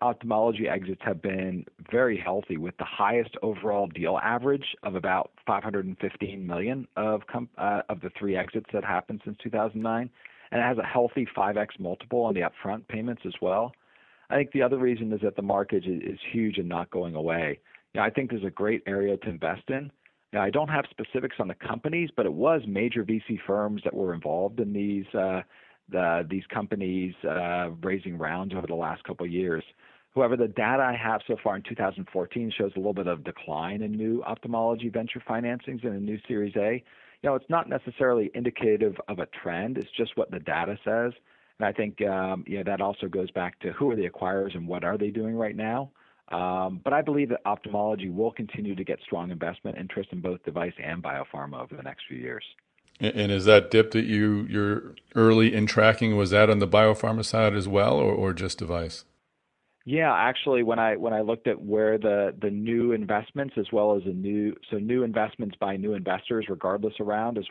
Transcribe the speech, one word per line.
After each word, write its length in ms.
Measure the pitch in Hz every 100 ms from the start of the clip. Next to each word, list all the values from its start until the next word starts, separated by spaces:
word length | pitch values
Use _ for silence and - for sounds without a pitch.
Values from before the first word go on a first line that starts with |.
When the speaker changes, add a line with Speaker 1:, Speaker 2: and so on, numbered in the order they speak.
Speaker 1:
ophthalmology 640 | 123 117 117 107 113 107 107
exits 320 | 67 92 95
have 200 | 117 87
been 420 | 98 95 92 90 - _ -
very 280 | 117 127 101
healthy, 400 | 87 95 - 80
with 180 | 85 -
the 80 |
highest 500 | 90 - 101 120 110 -
overall 440 | 110 98 104 101 98
deal 320 | 82 82 92
average 540 | 107 120 127 139 135 -
of 140 | 107 95
about 360 | 92 92 - - -
five 160 | 101
hundred 240 | 110 101 95
and 120 | 92
fifteen 480 | 98 - 101 98 92
million 400 | 87 104 135 120 -
of 300 | 107 107 -
com-, 220 | 120 123 -
uh, 240 | 101 104 -
of 140 | 92
the 80 | 90 -
three 180 | 101 92
exits 300 | 90 117 107
that 100 | 104
happened 380 | 98 90 - 107
since 120 | - 107
two 80 | -
thousand 300 | 107 110 107
nine. 300 | 110 113 123 - - - -
And 100 | 117
it 40 |
has 120 | 120 120
a 80 |
healthy 420 | - 127 120 - 117
five 220 | - 98 104
X 180 | - -
multiple 420 | 90 90 - 120
on 140 | 117
the 80 | 98
upfront 440 | 82 - - 107 -
payments 340 | 113 117 117 95
as 80 | -
well. 320 | 90 95 120 - _ _ _ _ _
I 60 | 135
think 160 | 139
the 80 | 139
other 160 | 127 135
reason 340 | 127 117 113
is 80 | 107
that 140 | 104 -
the 60 |
market 420 | 101 101 101 101 90
is, 160 | 90
is 160 | - 98 -
huge 280 | 117 110 98
and 100 | 87
not 220 | 85 87
going 240 | 92 87
away. 460 | 80 80 82 78 - _ - _
You 60 | -
know, 60 | 107
I 40 |
think 180 | 107 131
there's 160 | 117
a 60 | 98
great 320 | - 104 - -
area 300 | 98 101 95
to 120 | -
invest 320 | 85 78 95 -
in. 220 | 135 143 - _ _ _
Now, 80 | 107
I 80 | 98
don't 180 | 147 151
have 160 | 151 -
specifics 460 | - 110 131 131 -
on 100 | 98
the 60 |
companies, 560 | - - 120 151 170 165
but 120 | - 98
it 60 |
was 260 | 78 135 160 107
major 360 | 98 117 117
V 180 | 101 113 -
C 140 | 110 -
firms 340 | 101 104 104
that 100 | -
were 180 | - 95
involved 480 | 85 76 80 98 113
in 140 | 104
these, 320 | 101 101 101 95
uh, 260 | 110 95 92 - - - _ _
the, 380 | 90 87 85 82
these 140 | 95 -
companies, 640 | 110 101 107 92 92 92 87 78
uh, 440 | 80 87 87 87 82
raising 380 | 92 95 92 87
rounds 340 | 78 85 95
over 120 | 92 85
the 80 |
last 280 | 82 82 78
couple 200 | - 92
of 80 | 87
years. 320 | 87 92 82 - _ - - _
However, 220 | - 123 123
the 120 | 117
data 340 | 104 110 131
I 120 | 131
have 280 | 120 113 110 -
so 100 | 113
far 140 | 110 98
in 60 |
two 120 | -
thousand 320 | 117 98 95 92
fourteen 400 | 92 87 123 113
shows 180 | - 98 98
a 20 |
little 140 | 98
bit 140 | 98 90
of 180 | 85
decline 560 | 87 - - 76 82 104
in 120 | 107
new 300 | 214 110 117
ophthalmology 640 | - - - 117 113 113 117
venture 320 | 113 117 123 -
financings 580 | 113 120 120 - 127
and 100 | 120
in 100 | 98
new 140 | 104 107 -
Series 260 | 113 104 104
A. 280 | 104 123 - - - _
You 80 | 143
know, 40 |
it's 140 | 135 -
not 180 | 165 165
necessarily 640 | 135 - - 131 120 104
indicative 640 | 120 123 - 117 107 107 92 -
of 120 | 95
a 60 | 80 -
trend. 360 | 90 85 110 131
It's 100 | - -
just 220 | 117 -
what 120 | -
the 80 | 85
data 400 | 76 78 85 107
says. 300 | - 113 120 120 _ _ _ _
And 60 | 104
I 60 |
think, 280 | 95 104 -
um, 420 | 101 95 95 92 -
you 120 | 98
know, 40 | 92
that 140 | 98
also 280 | 98 101 95
goes 240 | 95 92
back 260 | - 90 -
to 120 | 92
who 180 | - 139
are 60 | 113
the 120 | 90
acquirers 460 | - 92 98 98
and 140 | 90 85
what 160 | 87
are 120 | 87 101
they 140 | 104
doing 240 | 107 110
right 220 | 113 110 107
now. 340 | 110 120 139 _ _ _ _
Um, 500 | 85 90 92 92 92
but 80 | -
I 100 | 143
believe 280 | 151 147 131
that 100 | 120 -
ophthalmology 640 | 104 110 101 104 104 95
will 200 | 90 113
continue 460 | 113 110 - 104 95
to 80 |
get 160 | 95 80
strong 280 | - 90 87
investment 440 | 85 82 90 101 80
interest 340 | 92 - 95
in 80 | 90
both 200 | 90 90
device 300 | - 80 87 -
and 220 | - 82
biopharma 580 | 85 139 139 - 143 135
over 140 | 123
the 80 | 147
next 220 | 135 131 -
few 120 | 127
years. 260 | 123 113 - - _ _ _ _
Speaker 2:
And, 120 | 104 107
and 160 | 104
is 120 | 98 98
that 260 | 104 -
dip 180 | 113 110
that 140 | 113
you, 420 | 113 107 107 104 117
you're 460 | 104 104 104 - - _ -
early 360 | 113 113 110
in 140 | 107 104
tracking, 500 | - 110 110 113 104
was 140 | 98
that 180 | 101 107
on 120 | 104
the 80 | 98
biopharma 560 | 104 110 104 113 110
side 300 | 107 110 107
as 120 | 101 98
well, 300 | 98 104 71
or, 160 | 85
or 200 | - 98
just 240 | 85 92 -
device? 480 | 82 87 82 - - _ _ _ _ _ _ _
Speaker 1:
Yeah, 300 | - 147 160
actually, 480 | 98 117 127 - 127
when 160 | 113 117
I, 160 | 113
when 180 | 101 113
I 100 | 110
looked 260 | 107 113 -
at 120 | 104
where 380 | 101 107 107 110
the, 380 | 107 101 98 73
the 100 | 104
new 420 | 101 107 117 120
investments 600 | 113 101 107 110 143 139 117
as 80 | 101
well 240 | 113 104 104
as 80 |
the 80 | 95
new, 420 | 92 98 104 104 - -
so 60 | 107
new 260 | 104 123
investments 540 | 120 113 107 - 107 92
by 180 | 101 98
new 180 | 104
investors, 520 | 104 92 92 - 113 104
regardless 460 | 92 95 101 107 -
around, 360 | 104 104 113 117
as 100 | 92